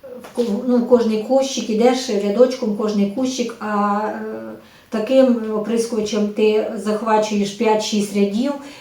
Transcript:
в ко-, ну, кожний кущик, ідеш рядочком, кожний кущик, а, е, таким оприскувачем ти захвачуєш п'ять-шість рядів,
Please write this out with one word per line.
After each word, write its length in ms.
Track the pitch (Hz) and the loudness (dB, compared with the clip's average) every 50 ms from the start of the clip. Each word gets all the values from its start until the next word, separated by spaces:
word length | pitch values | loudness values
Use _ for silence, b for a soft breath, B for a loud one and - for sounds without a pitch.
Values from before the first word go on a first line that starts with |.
| - - 254 - | -18 -16 -16 -16
в 140 | - - - | -16 -8 -4
ко-, 280 | 240 233 208 202 247 254 | -4 -2 -2 -2 -2 0
ну, 180 | 254 247 240 - | 2 2 2 4
кожний 380 | - 254 226 220 220 214 208 208 | 4 4 4 4 4 0 -2 0
кущик, 460 | - 262 269 269 - - 214 202 - | 2 2 2 2 0 -4 -4 -4 -2
ідеш 400 | 208 202 240 254 254 254 - - | 2 4 4 4 4 2 -2 -2
рядочком, 680 | 208 196 202 202 202 233 254 - - - 226 214 202 | -2 -2 0 2 4 4 4 4 2 -2 -4 -4 -2
кожний 340 | - 214 214 208 202 196 202 | -2 -2 -2 0 0 0 0
кущик, 440 | - 254 262 254 - - - - - - | 0 -2 -2 -2 -2 -4 -6 -6 -6 -8
а, 400 | 214 214 214 202 202 208 202 208 214 | -6 -4 -2 0 0 0 0 0 -2
е, 360 | 214 220 220 214 220 214 220 220 220 220 - B B B B B B | -4 -6 -6 -8 -10 -10 -10 -10 -12 -14 -16 B B B B B B
таким 680 | - 214 214 254 262 262 254 240 233 226 220 214 214 | -4 -4 0 2 4 6 6 6 4 2 0 -2 -4
оприскувачем 720 | 208 208 226 233 220 - - 240 214 202 - 220 208 208 | -2 -2 -2 -2 -2 -2 -2 -2 -4 -2 -2 0 0 0
ти 440 | 208 - 220 214 214 214 214 - 226 226 | 0 0 2 2 4 4 2 0 -2 -4
захвачуєш 760 | 202 196 214 214 214 220 220 214 214 214 214 208 202 196 - | -6 -4 -4 -4 -2 0 2 2 2 2 0 0 -2 -2 -2
п'ять-шість 640 | - - 226 220 220 214 - - 220 202 196 - 202 | -2 0 0 2 2 0 0 -2 -2 -2 -2 0 0
рядів, 380 | 208 202 202 202 226 269 285 277 - B B B B | 0 0 2 0 0 -2 -2 -4 -6 B B B B